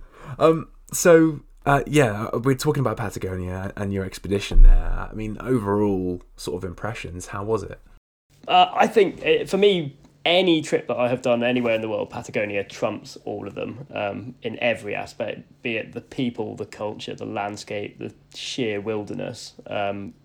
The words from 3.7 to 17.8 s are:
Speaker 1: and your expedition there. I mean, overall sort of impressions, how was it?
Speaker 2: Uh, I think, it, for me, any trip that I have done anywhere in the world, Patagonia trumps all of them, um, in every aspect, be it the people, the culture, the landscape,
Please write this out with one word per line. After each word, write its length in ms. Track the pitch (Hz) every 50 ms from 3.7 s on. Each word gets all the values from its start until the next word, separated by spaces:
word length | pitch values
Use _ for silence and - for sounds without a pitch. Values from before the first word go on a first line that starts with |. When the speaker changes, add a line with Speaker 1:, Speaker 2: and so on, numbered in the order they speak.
| -
Speaker 1:
and 160 | - 101 98
your 120 | 98 98 92
expedition 580 | 95 - - - 87 101 98 - - - -
there. 460 | - - - - 82 85 - 90 98 -
I 60 | -
mean, 220 | 107 110 107 101 -
overall 800 | - 127 131 120 101 101 101 104 107 101 98 92 92 90 90 90 - - -
sort 300 | - - - - 92 95
of 40 | 92
impressions, 600 | 90 - - 104 113 - - 87 85 90 - -
how 160 | - 98 101
was 180 | 110 113 101
it? 180 | 92 87 - - - - - - _ _ _ _ _ _ _ _ -
Speaker 2:
Uh, 240 | - - 180 180 - -
I 100 | - 208
think, 380 | - - 226 190 151 - - -
it, 260 | 160 160 151 - -
for 60 | 196
me, 400 | 190 202 208 190 175 151 135 - - - _ _ _ -
any 380 | 156 175 185 185 180 165 156
trip 240 | 147 - 165 - -
that 100 | - 120
I 120 | 117 123 120
have 120 | 123 120
done 220 | - 127 120 117
anywhere 320 | 120 123 123 127 120 117 113
in 60 | 110
the 80 | 110 110
world, 220 | 107 101 101 -
Patagonia 520 | - 117 - - - 117 107 104 101 101
trumps 560 | 98 - - - 120 110 104 - - - - - -
all 240 | 113 107 104 101 101
of 80 | 95
them, 320 | 98 98 - 104 120 139 -
um, 440 | - 104 104 101 98 101 107 123 131 -
in 140 | - 113 113 -
every 340 | 120 120 107 98 104 104 101
aspect, 480 | 98 101 - - - 113 107 - - - - _ _
be 140 | - 123 113
it 180 | 107 - - -
the 60 | 117
people, 540 | - _ - - 131 120 117 - 107 107 101
the 100 | 101 104
culture, 480 | - - - 107 107 110 - - - 101
the 100 | 101 107
landscape, 720 | 107 110 107 101 104 104 - - - 110 104